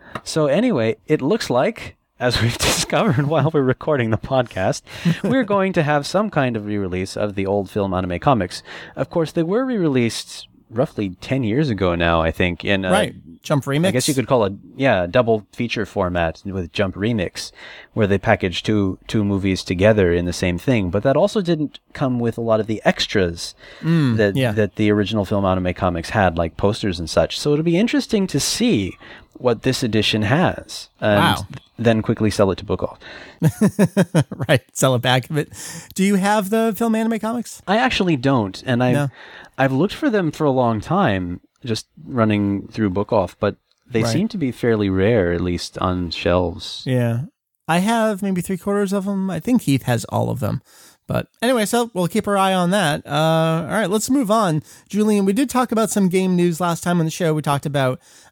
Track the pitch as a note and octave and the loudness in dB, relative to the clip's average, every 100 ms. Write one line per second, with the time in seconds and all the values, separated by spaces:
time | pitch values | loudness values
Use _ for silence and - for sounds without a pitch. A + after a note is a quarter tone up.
0 | - - - - D3+ D3 B3 D#3+ A2+ A2 | -16 -14 -6 0 2 2 2 2 0 -2
1 | - D3+ C3 A3+ - B2 E3 E3 - - | -2 0 2 -2 0 0 0 -2 -10 -18
2 | _ - B2 A2+ A2 - - - - D3+ | _ -4 -2 0 0 0 -2 -2 -2 0
3 | G#3 B2 C#3+ D#3+ C#3+ D#3+ C3 B2+ - D3 | 2 2 2 2 2 2 2 0 0 0
4 | A2+ A2 - C3 A#2+ - F#2+ D3 - - | 2 -2 0 0 0 -2 -2 -2 -8 -4
5 | F3 E3 G3+ C4 G#3+ G3+ F#3+ F3+ D3 D3 | 0 0 0 0 2 0 0 0 0 0
6 | C#3+ F#3 G#3+ - C3 A2+ G#2 G#2 F#2+ F2+ | 0 -2 0 0 0 -2 -4 -4 -2 -4
7 | F#2+ - G#2 G2 F#2+ G2+ F#2+ G#2+ G2 F2+ | -4 -4 -4 -2 0 0 -2 -2 -2 -2
8 | F#2 F2 - B2 F2+ - - - - - | -2 -2 0 0 0 -6 -14 -18 -12 -8
9 | C#3 F3 D#3 - E3 G#3 C4 A#3 E3 C3 | -4 -2 -2 -2 -2 -2 -2 0 2 2
10 | A#2 - - - - _ _ A2 C#3+ - | 0 -2 -10 -16 -20 _ _ -4 -2 -2
11 | G2+ F2+ - C3+ A#2 A#2 D#3 G2+ F#2+ E2+ | -6 -6 -4 -2 0 0 0 0 0 2
12 | E2+ E2+ D#2+ D#2+ F2+ E2+ F#2 G2 F#2+ F#2 | 2 2 2 2 0 -2 -2 -2 2 0
13 | C3+ - - E2+ - D3+ C#3+ C#3 F3+ B2+ | 0 -6 -20 -14 -4 -2 0 0 0 0
14 | - C3+ A#2 C3 G2+ G2 - - C3+ G2+ | 0 0 2 2 2 -2 -12 -2 0 2
15 | F2 B2+ A#2 A2 G2+ - A#2+ - G2+ - | 2 2 2 0 -2 -8 -6 -4 -4 -2
16 | F#2 F2 E2 - G2+ F#2+ E2+ - G2 F2 | -2 0 -2 -4 -8 -6 -4 -2 -2 -2
17 | G#2 A#2 F2 - - - - - - - | -2 0 -2 -6 -14 -16 -20 -20 -8 0
18 | G#2 G2 - G2+ F#2+ E2+ - G#2+ G2 F#2 | 2 2 2 2 0 -2 0 0 0 -2
19 | - A2+ G2+ G2 F#2+ F#2 - F2+ G2+ G#2+ | -4 -2 0 0 0 -2 -2 2 4 6
20 | F2+ F2 F2 F2 F#2 F2 - A#2+ F#2+ G2 | 4 2 0 -2 -2 -2 0 0 0 0
21 | C3+ C#3 G3+ A3+ E3+ D#3+ D3 - _ - | 2 2 2 0 -2 -2 -4 -8 _ -6
22 | C#3 B2 A#2 A2+ A2+ A2 G#2+ G#2+ - F#3 | -2 0 -2 -2 0 0 0 -2 0 0
23 | - G#2+ F2+ E2+ - - - - D#3+ E3 | -2 0 0 -2 -10 -16 -20 -6 0 2
24 | C#3 A2 G#2 G2+ B2+ G#2 G#2 - G#2+ G#2 | 2 2 2 2 0 2 0 2 2 2
25 | G2 G#2+ F#2+ G#2 G2 F#2 F2+ F2 F#2 E2+ | 2 -2 -2 0 2 0 -2 -2 -2 -2
26 | - A2+ F#2 E2+ E2+ - G2+ G#2+ G#2+ E2+ | -2 0 2 2 -2 -2 -2 0 -4 -4
27 | E2 - E2 - D3+ D3 D#3+ E3+ A#3 C#4+ | -2 0 0 0 0 0 2 2 2 0
28 | - A3 F#3+ C#3+ - - A#3+ D3 F#2+ - | 0 0 0 -2 -2 0 2 2 0 -6
29 | - - - - B2+ A2 C3 B2+ B2 G#2+ | -16 -20 -20 -4 -2 0 0 0 0 0
30 | G2+ A2 G#2+ C#3+ E3 - - - - _ | 2 0 2 2 2 -2 -8 -16 -16 _
31 | - G2+ B2 G2 G2 - - - A#2 A2 | 0 4 4 0 -4 -14 -16 -2 0 2
32 | G#2 A#2 A2 - G2 F2+ - F#2 G#2+ - | 0 0 0 2 2 0 -4 -4 -6 -10
33 | - - - - D#3+ - G#3 - F#3+ - | -20 -18 -20 -2 0 2 0 2 2 2
34 | F3+ E3+ C#3 C3+ C#3+ C#3+ - - C3+ B2 | 0 0 0 -4 0 0 0 -2 0 2
35 | B2+ B2+ A#2+ D3+ - - - E3 - - | 2 0 0 -4 -6 -10 -14 -14 -12 -2
36 | F#3+ G3+ G3 G#3+ F#3+ A3+ A3+ A3+ A#3 A3 | 0 2 2 0 0 0 0 0 0 0
37 | A3+ A3+ G#3+ A#3+ G#3+ - - G#3 B3+ - | -2 -2 -4 -6 -8 -10 -2 0 0 0
38 | F#3 D3+ C3+ C3+ G2+ - - A#2+ B2+ C#3+ | 0 2 2 2 0 -4 -2 0 2 2
39 | C#3+ - - - - - C3+ C3 F#3 - | 0 -6 -16 -20 -12 -2 0 2 0 0
40 | D4+ G#3+ E3+ - D3+ C3 A#2+ A2 - E3+ | 0 0 0 0 0 2 2 0 0 0
41 | F3 F#2+ F2+ F2+ - _ A#2+ A2 - - | 2 0 -2 -8 -12 _ -6 -6 -6 -18
42 | - C3 A2 G#2 G2+ G2+ - - G#2+ F#2 | -6 0 2 2 2 -2 -4 -2 0 0
43 | G#2 A2 F2 - G#2 - _ _ - A#2 | 0 0 0 -2 -2 -2 _ _ -6 -2
44 | A2+ A#2 A3 G3+ C#3 A2+ B2 A2 G2+ F#2+ | 0 0 -2 -2 -4 -2 0 2 2 2
45 | F#2+ A#2+ F2 F2 F2+ F2 - - F#2 F2+ | 4 4 2 0 0 -2 -6 -4 -2 -2
46 | F2 - - F2 F2 F2 - - - B2+ | -4 -4 0 2 0 -4 -12 -10 -2 0
47 | A#2+ A2+ E3+ - _ _ - E3 G3 A#3 | 0 -2 -6 -12 _ _ -2 0 2 2
48 | A3 G3+ G3 F#3 F3 F#3+ - G3+ G3+ G3 | 0 0 -2 -2 -2 -4 -2 -2 0 -2
49 | F#3+ G3 F#3+ F#3 - B3 - C3+ - A#2 | -2 -4 -4 -4 0 0 2 0 2 -2
50 | F#2 A2 A#2 A#2+ G#2+ A#2 - - - _ | -2 -2 -2 -2 -4 -4 -8 -20 -20 _
51 | - B2+ - _ A#3 B3+ G#3 A#3+ A#3 F3+ | -6 -4 -4 _ 0 0 2 0 -2 -2
52 | E3+ A3 G#3 G3+ F#3+ F#3+ F3 G3+ E3 D#3 | -2 0 0 2 2 2 2 2 2 -2
53 | - D3 D#3+ D#3+ D#3+ D#3+ E3+ G3+ G3 G#3+ | -2 0 2 2 2 0 -2 -2 0 -2
54 | - C4+ G#3 A3 G3+ D#3 - - - G3 | 0 0 2 2 2 0 -4 -14 -6 0
55 | G#3+ G#3 G3 G3+ C#4 B3+ B3+ A3 A3 - | 2 2 2 2 0 0 0 0 0 2
56 | F#3+ F#3 F#3+ F3+ F3 D#3+ F3+ E3+ - F3 | 2 2 2 2 2 0 -2 -2 0 0
57 | D#3+ - E3+ D#3 D3+ C#3+ D#3 C#3+ C3 B2+ | 0 0 -2 0 0 -2 -2 0 0 -2
58 | _ - - | _ -20 -10